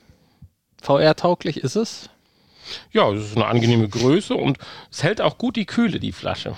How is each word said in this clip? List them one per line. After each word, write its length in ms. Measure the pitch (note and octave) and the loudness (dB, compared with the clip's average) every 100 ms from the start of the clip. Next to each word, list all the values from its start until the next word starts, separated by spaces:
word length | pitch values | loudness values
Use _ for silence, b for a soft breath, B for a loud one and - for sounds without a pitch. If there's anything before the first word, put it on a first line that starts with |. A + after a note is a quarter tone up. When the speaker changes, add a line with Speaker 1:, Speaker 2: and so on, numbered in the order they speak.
| B B B B - _ _ _ | B B B B -20 _ _ _
Speaker 1:
V-R-tauglich 760 | - C#3 D#3 D#3 F3 F3 F3 D3 | 0 4 4 4 2 0 -2 -4
ist 180 | C3 G#3 | -4 -2
es? 320 | A3+ - - _ _ B B B B B B | -4 -6 -18 _ _ B B B B B B
Speaker 2:
Ja, 180 | G#3+ D3+ | 2 2
es 140 | G#2 G#2+ | 0 -2
ist 60 | A2 | 0
eine 100 | G#2 | 2
angenehme 420 | A#2+ A#2 A#2 A2 | 2 4 4 2
Größe 460 | A2 B2+ E3 - | 2 2 2 0
und 220 | B3+ C3+ C3 B B B | -2 -2 -2 B B B
es 100 | - | -4
hält 180 | D#3+ A3 | -2 0
auch 180 | D#3+ - | -2 0
gut 180 | A#3+ A#3 | -4 -4
die 100 | G3 | -4
Kühle, 320 | - A#3 A2 | 0 0 0
die 140 | G#2 | -6
Flasche, 420 | - - - - | -6 -6 -6 -8